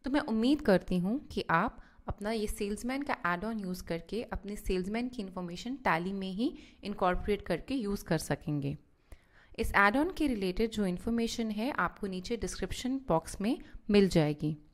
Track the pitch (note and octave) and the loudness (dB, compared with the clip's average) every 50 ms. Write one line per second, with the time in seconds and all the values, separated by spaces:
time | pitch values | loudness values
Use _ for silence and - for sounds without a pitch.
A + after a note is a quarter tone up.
0 | - A3+ C4 D4 C#4+ - A3 A3 A3+ B3+ D4+ D4 - - F#3+ F3 F3+ - F3+ F3+ | -4 2 0 0 2 2 0 2 4 4 4 4 6 6 6 6 4 2 0 0
1 | F3 F#3+ A3+ D4 - - - G3+ - - E3 E3 G3 B3 - - - - - - | 2 0 -2 -2 -4 -6 -6 -6 0 2 2 2 2 0 -4 -8 -20 -20 -20 -14
2 | - A3+ - - G3+ G#3 A#3 A3 G#3 G#3+ - - G#3+ G3+ G#3+ G#3 - A#3+ C4 C#4 | -10 -10 -8 -6 -4 -4 -2 -2 -2 -4 -2 -4 -2 -4 -4 -4 -4 -4 -4 -2
3 | D4 - - - - F3 F3 F3 F#3 A3 A#3 G#3+ G3 F3+ F3+ F3+ - - E3+ E3 | -2 -2 -4 -2 0 0 0 0 -2 -4 -4 -4 -4 -4 -6 -6 -4 -6 -6 -6
4 | E3 - - A3 B3+ - G3 F3+ - G3 G#3 G#3+ - - F#3+ F#3 F3+ G3 G#3 A#3 | -4 -6 -6 -6 -4 -4 -8 -8 -6 -8 -10 -4 -2 0 0 0 0 -2 -2 -2
5 | A#3+ B3+ B3+ - G3+ F#3+ F3+ F#3 F3+ E3+ F3 F3 - A#3+ C4+ C4 - G3 E3 E3 | -4 -4 -4 -6 -8 -6 -6 -6 -6 -6 -8 -8 -8 -8 -8 -2 0 2 2 2
6 | F3 F#3+ G3 G3 F#3+ F#3+ F#3 G3 A#3+ D#4+ - - - - - _ - G3 G3+ - | 0 -2 -4 -4 -4 -4 -2 0 -2 -2 -2 -4 -18 -20 -20 _ -10 -8 -2 2
7 | G3+ F3+ F3+ F3+ - - G#3 G3+ G3+ - F3 D#3 - - C4 C#4 G#3+ G3+ G3+ G3 | 2 2 2 2 0 0 -2 -2 0 -2 -2 -2 -2 -4 -4 -2 -2 -2 -4 -4
8 | - - E3+ D#3 - - D3+ - - D#3 D3+ D3 C#3 C#3 D3 - - _ _ _ | 0 0 0 0 2 0 -2 -2 0 -2 -2 -2 -2 -2 -6 -6 -12 _ _ _
9 | _ _ - - _ _ _ - - _ - - A3+ A3 - - G3+ G3+ G#3 C4+ | _ _ -20 -20 _ _ _ -20 -20 _ -6 -2 -2 2 6 6 6 6 6 4
10 | D4+ F#4 F#4+ - D#4+ C#4+ B3 G#3 G3 F#3 F3+ A3 A3+ A3+ A3 G#3+ G#3 F#3 F3+ F3+ | 2 0 0 0 0 0 2 0 0 0 2 2 0 0 2 0 0 2 0 -2
11 | - A3+ A#3 A#3 A#3 A3+ - - A#3 A3 G#3 G#3 A3 C#4 - - F3+ E3+ - - | -2 -2 0 0 0 0 0 -2 -2 -2 -2 -2 -2 -2 0 0 -2 -2 -2 -4
12 | - G3 F#3 F#3 F#3 - A#3+ G#3+ F#3+ F3+ - - F#3+ F#3 - - - B3 C4 C4+ | -6 -6 -6 -6 -4 -4 -4 -4 -4 -6 -4 -4 -4 -4 -4 -4 -4 -2 -4 -4
13 | C4 - E3 E3 - - - - F#3+ A3 D4 - - - - - - - G#3 G3+ | 0 2 2 2 2 -2 -6 -2 0 0 0 -2 -4 -14 -16 -14 -2 4 6 8
14 | G3 F3+ D#3+ E3+ D3+ D3+ D3+ D3 D3+ D3+ D#3 D3 - - | 8 8 6 6 4 4 2 0 -2 -2 -2 -4 -10 -20